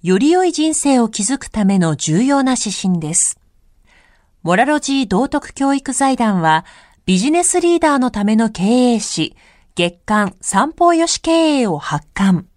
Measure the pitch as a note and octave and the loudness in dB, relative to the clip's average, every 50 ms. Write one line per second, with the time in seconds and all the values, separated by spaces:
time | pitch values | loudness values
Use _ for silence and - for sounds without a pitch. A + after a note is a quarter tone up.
0 | - E3 F#3 G3 B3+ D4 E4+ F#4 F#4 F4+ D#4+ - D4+ D#4+ D#4 - - C#4+ C#4 B3+ | 0 2 2 2 4 4 2 4 2 0 0 0 -2 -2 -2 -2 0 2 2 2
1 | A#3 A3 A3 - G#3 - C4 C#4 - - - A3 G#3 F#3+ G3+ G3 F3 E3 D#3 D3+ | 2 0 -2 -4 -4 -4 -4 -4 -6 -8 -4 0 0 2 2 2 2 0 -2 -2
2 | - - D#3 E3+ A#3+ C4+ C#4+ C#4 C4+ C4 B3+ A#3+ - G#3+ F#3+ - - F#3+ F#3 E3+ | -2 -2 0 0 2 2 2 2 2 0 -2 -2 -4 -6 -8 -6 -4 -2 -2 -2
3 | D#3 D3+ E3 - - - - _ _ _ _ _ _ _ _ _ _ _ _ _ | -4 -4 -2 -2 -2 -2 -4 _ _ _ _ _ _ _ _ _ _ _ _ _
4 | _ _ _ _ _ _ _ _ _ D#3+ F3 G3 A#3+ C4+ D4+ D4+ - - C#4 C4+ | _ _ _ _ _ _ _ _ _ -2 0 2 2 2 0 -2 -2 -2 -2 -2
5 | C4+ G3 G3 F#3 B3+ C#4 - D4 - - - - C4+ C4+ C#4 C#4 - - B3+ - | 0 0 0 -2 -2 0 -2 -6 -6 -6 -8 -4 -2 0 -2 -2 -4 -6 -4 -2
6 | C#4 C4+ C4 B3+ A#3+ A3 G3+ F#3 E3 D#3+ D#3 D#3+ E3+ - - - - _ _ _ | 0 0 0 0 0 0 0 0 2 2 2 0 0 -6 -20 -20 -20 _ _ _
7 | _ - F#3 F3+ G3 C#4 D4+ F4 F4 - - F4+ F4 E4+ E4+ E4+ F4 D#4 C#4+ C#4 | _ 0 0 0 2 2 0 0 0 0 0 0 2 2 2 2 2 2 2 2
8 | B3+ B3 - G#3 G3+ G#3 A3 A3 A3+ A3 A3 - - G3 A#3 B3+ B3+ B3 A#3+ A3 | 0 -2 -2 -2 -2 0 2 2 0 0 -2 -2 0 2 2 4 4 2 2 0
9 | - - - - D#3+ - - _ _ _ _ _ _ _ _ - F3 F3 F3 _ | -2 -6 -6 -6 -6 -6 -6 _ _ _ _ _ _ _ _ -2 -2 -2 -2 _
10 | _ - G#3+ G#3+ G#3 G3 G3 _ - - - G3 A#3 D4 E4 - F4+ F4 E4+ D#4+ | _ -2 -2 0 0 -2 -4 _ -12 -4 0 0 0 0 0 0 2 2 4 2
11 | E4 E4 - - _ D#4+ E4 E4 E4 D#4 D4+ C#4 B3 G#3 E3+ D3 - - - C#3+ | 0 0 -2 -4 _ 0 2 2 2 2 2 0 0 -2 -2 -4 -6 -6 -6 -6
12 | - _ _ - G3 G3 F#3 E3+ - _ _ | -6 _ _ 0 2 2 2 0 -2 _ _